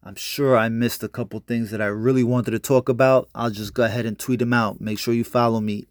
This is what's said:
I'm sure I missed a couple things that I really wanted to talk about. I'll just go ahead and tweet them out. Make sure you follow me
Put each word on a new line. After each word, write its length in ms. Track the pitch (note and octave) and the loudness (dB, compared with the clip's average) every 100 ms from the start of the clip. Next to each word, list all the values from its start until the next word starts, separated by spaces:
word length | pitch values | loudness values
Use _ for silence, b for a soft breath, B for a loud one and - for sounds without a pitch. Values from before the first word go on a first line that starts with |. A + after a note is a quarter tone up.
I'm 140 | - G2 | -18 -14
sure 400 | - - C#3+ B2 | -10 -2 2 4
I 120 | A2+ | 2
missed 340 | A2+ A#2 - | 0 -2 -2
a 60 | G#2+ | -8
couple 320 | - A2+ A2+ | -6 -8 -8
things 300 | - A#2 A2+ | -6 -4 -4
that 100 | G#2 | -4
I 60 | G#2 | -4
really 380 | G#2 A2+ C3 | 0 0 2
wanted 280 | A#2+ B2 A#2 | 2 2 0
to 60 | A2 | -4
talk 300 | - C3 B2 | 2 2 2
about. 400 | A#2 C3 C3 - | 2 4 4 2
I'll 160 | - A#2 | -6 -4
just 240 | G#2 G#2 | -4 -8
go 100 | G2 | 0
ahead 220 | A#2 A2+ A2+ | 0 0 -4
and 120 | G#2 | -6
tweet 200 | - B2 | -4 -2
them 140 | A#2+ | 2
out. 280 | A#2+ A2 - | 2 2 -2
Make 180 | G#2+ G#2 | -8 -6
sure 160 | - | -2
you 100 | A#2 | -2
follow 360 | A2+ B2 A#2+ A2+ | 0 2 2 2
me 260 | G#2+ G#2 - | -2 -6 -10